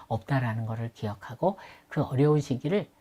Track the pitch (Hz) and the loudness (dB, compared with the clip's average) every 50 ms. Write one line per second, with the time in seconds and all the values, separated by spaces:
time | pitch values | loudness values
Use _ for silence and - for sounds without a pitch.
0 | - - - 110 - - 147 131 127 120 110 113 113 113 113 113 113 117 - - | -8 -4 -4 -4 -2 0 0 0 2 0 -2 -2 -4 -4 -4 -4 -4 -6 -6 -6
1 | - 104 101 - - - 120 - - 185 196 - - - - - _ - - 156 | -6 -6 -6 -6 -10 -14 -8 0 0 0 0 -2 -10 -20 -20 -20 _ -6 -2 -2
2 | 135 - 135 127 143 151 151 151 139 - 135 123 - 147 196 208 135 - _ _ | -2 0 2 4 4 6 4 4 2 0 -4 -2 -2 0 0 0 -2 -4 _ _